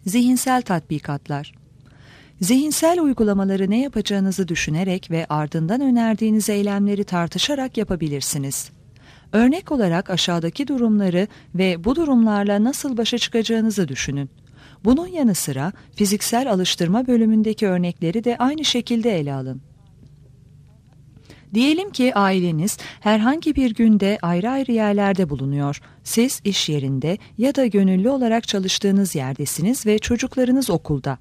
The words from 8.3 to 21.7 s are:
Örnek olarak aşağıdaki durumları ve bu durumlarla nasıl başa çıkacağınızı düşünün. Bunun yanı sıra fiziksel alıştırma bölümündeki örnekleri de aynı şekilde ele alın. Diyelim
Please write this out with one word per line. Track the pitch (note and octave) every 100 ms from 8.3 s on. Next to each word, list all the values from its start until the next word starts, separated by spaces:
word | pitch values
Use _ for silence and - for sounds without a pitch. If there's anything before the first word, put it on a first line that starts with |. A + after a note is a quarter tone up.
| D3+ C3+ C#3+ - - - - - - -
Örnek | G#3 B3 E4 -
olarak | C#4+ F#3+ E3 -
aşağıdaki | F3 - F3 E3 - C#4
durumları | C4+ A#3 G#3+ F#3+ F3 G#3 - - F3
ve | F#3 E3+
bu | F3 D4+
durumlarla | D#4 B3+ A3+ G#3 G3+ G3+
nasıl | A3+ D4 C#4+ A#3
başa | A3 A#3+
çıkacağınızı | - A#3 A3 A3+ A3 G3+ D#3+
düşünün. | C3 - C#3 C#3 - - - - - G3+
Bunun | C4+ F4+
yanı | F4+ B3 F3+
sıra | - C3 D#3 - - -
fiziksel | G#3 G3+ - A#3 C4+
alıştırma | F#3+ F3+ - E3+ G#3 C4
bölümündeki | A#3+ A3 A3 G#3+ G#3+ G3+
örnekleri | F3+ F3 E3+ E3+ G3+
de | A#3 A#3
aynı | B3 D#4 C#4+
şekilde | B3 A3+ A#3 A3+ F#3
ele | C#3+
alın. | C3+ C3 C3 - - - - - - - - - - - - _ - - - - - -
Diyelim | G#3 C4+